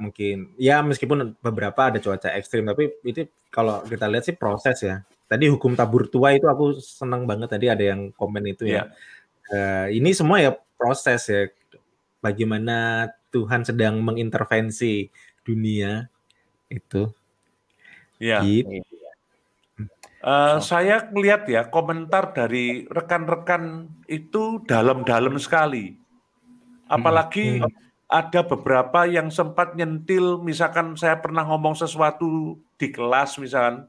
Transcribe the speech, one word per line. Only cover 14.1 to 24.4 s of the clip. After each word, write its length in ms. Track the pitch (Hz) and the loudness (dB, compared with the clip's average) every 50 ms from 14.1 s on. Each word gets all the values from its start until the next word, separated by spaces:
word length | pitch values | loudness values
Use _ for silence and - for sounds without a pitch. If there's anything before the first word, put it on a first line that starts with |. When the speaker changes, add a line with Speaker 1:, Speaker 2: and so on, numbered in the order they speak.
| 113 117 117 110 113 107 107 - 113 110 110 110 110 - 123 113 104 101 95 - _ _ _ _ _ _ _ | -2 -2 -4 -2 -2 -4 -2 0 0 0 0 -2 -4 -2 -2 0 0 -2 -4 -8 _ _ _ _ _ _ _
Speaker 1:
dunia 640 | 120 113 110 110 110 107 104 98 101 107 113 123 - _ _ _ _ _ _ _ _ _ _ _ | -4 -2 -2 -2 -2 -2 -2 -2 -2 -4 -6 -8 -10 _ _ _ _ _ _ _ _ _ _ _
itu. 480 | - 135 - - _ - 98 107 107 - _ _ _ _ _ _ _ _ _ _ _ _ _ _ - - - _ _ _ | -14 -14 -14 -10 _ -4 -4 -4 -4 -6 _ _ _ _ _ _ _ _ _ _ _ _ _ _ -20 -20 -20 _ _ _
Speaker 2:
Ya. 240 | - 113 117 110 101 | -6 -2 0 2 2
Speaker 1:
Gitu. 400 | 101 101 104 117 - 98 95 92 - _ - - - - - _ _ _ _ _ _ _ _ _ _ _ _ - 107 - _ _ - - _ | 2 2 2 2 0 -2 -6 -12 -12 _ -18 -20 -20 -20 -20 _ _ _ _ _ _ _ _ _ _ _ _ -14 -14 -14 _ _ -20 -20 _
Speaker 2:
Eh, 400 | _ - 131 139 143 143 147 151 151 | _ -2 2 2 4 4 4 4 2
saya 460 | 147 - 175 170 185 202 214 220 220 220 202 | 0 0 0 2 4 4 2 2 0 -2 -2
ngelihat, 320 | 202 196 202 208 208 208 | 2 4 4 4 2 2
ya, 240 | - 117 113 117 - | 0 0 0 0 0
komentar 640 | - 165 156 160 165 165 160 160 190 190 185 - - | 0 0 0 0 -2 -6 -4 0 0 0 0 0 -2
dari 560 | 131 117 110 123 123 123 123 123 127 - - | -2 -2 0 0 -2 -2 -2 -4 -6 -8 -6
rekan-rekan 960 | - 165 165 170 175 165 165 160 175 165 - 180 175 170 165 165 160 165 165 156 - - - - | -6 -6 -2 -2 -2 -2 0 -2 -4 -2 0 -2 -2 -2 -2 -6 -10 -12 -16 -18 -20 -18 -12 -10
itu 560 | 156 156 156 - - 214 | -10 -10 -6 -4 -4 -2